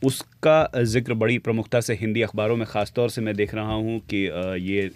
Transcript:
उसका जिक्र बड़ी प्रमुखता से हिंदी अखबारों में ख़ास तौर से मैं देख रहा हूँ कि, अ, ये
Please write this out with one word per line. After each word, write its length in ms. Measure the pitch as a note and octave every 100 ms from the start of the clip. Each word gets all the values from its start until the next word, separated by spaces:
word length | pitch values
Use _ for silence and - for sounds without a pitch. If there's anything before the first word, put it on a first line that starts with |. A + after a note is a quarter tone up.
उसका 800 | C3+ - - - D#3 D#3 D3+ B2+
जिक्र 320 | A#2 A#2 B2
बड़ी 240 | A2+ A2 A#2+
प्रमुखता 420 | B2 A2+ A2 B2
से 140 | A#2
हिंदी 280 | G#2+ A2 G#2+
अखबारों 340 | G#2+ G#2+ G#2+ A#2
में 100 | A2
ख़ास 260 | G#2+ G2+ -
तौर 120 | A#2+
से 120 | A#2+
मैं 140 | A2
देख 200 | G#2 G2+
रहा 180 | A2 G#2+
हूँ 280 | A2 A2 A2+
कि, 260 | - G#2 F#2+
अ, 280 | D#2+ F#2 F#2
ये 320 | F#2 G2 G2